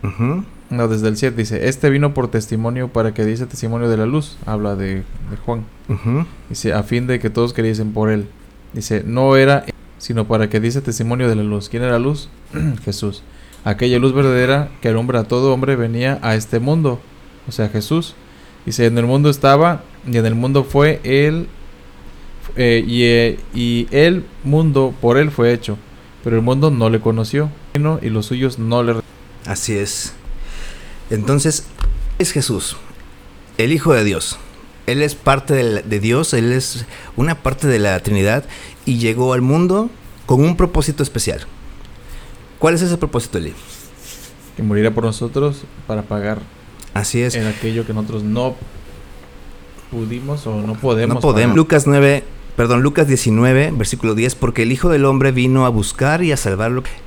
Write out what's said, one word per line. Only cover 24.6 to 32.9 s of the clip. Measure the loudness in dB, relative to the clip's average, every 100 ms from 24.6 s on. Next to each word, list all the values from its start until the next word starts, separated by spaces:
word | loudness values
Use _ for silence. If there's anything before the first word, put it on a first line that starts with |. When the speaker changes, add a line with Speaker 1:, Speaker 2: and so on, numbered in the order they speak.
| 4 2 2 0
Speaker 2:
por | 2 4
él | 2
fue | 2 2
hecho, | 2 -2 -10 -12 -20 -20 -10
pero | -2 0
el |
mundo | 2 2 2
no | 4 2
le | 2
conoció, | 0 0 -2 -2 -2 -6 -6 -2 0 0
y | -2
los | -2 -2
suyos | 0 -2 -2
no | 0 2
le | 2
re-". | 0 -4 -16 -20 -20 -10
Speaker 1:
Así | -8 -4 -4
es. | -4 -6 -10 -12 -10 -10 -8 -10 -12 -12 -16 -16 -6
Entonces, | -4 0 0 0 -2 -8 -2 -2 0 -4 -2
es | -2
Jesús, | 0 -2 -2 -4 -10 -14